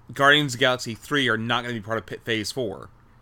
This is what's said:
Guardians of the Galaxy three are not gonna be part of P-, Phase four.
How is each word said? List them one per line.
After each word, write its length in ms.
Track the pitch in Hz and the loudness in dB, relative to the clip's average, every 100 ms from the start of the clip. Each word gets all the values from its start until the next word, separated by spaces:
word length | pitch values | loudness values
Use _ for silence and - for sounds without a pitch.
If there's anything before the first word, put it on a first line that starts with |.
| - | -14
Guardians 400 | 123 139 147 147 120 | 2 6 6 4 2
of 40 | |
the 60 | 131 | 2
Galaxy 280 | 127 120 110 | 2 -4 -10
three 320 | - 147 127 | -2 0 2
are 100 | 110 | 0
not 260 | 113 120 | 0 -2
gonna 100 | 120 117 | -2 -6
be 60 | |
part 160 | 101 113 | -4 -6
of 60 | 107 | -6
P-, 100 | - | -12
Phase 280 | - 113 101 | -4 -4 -4
four. 380 | 135 113 71 - - - - | -4 -6 -6 -14 -20 -20 -20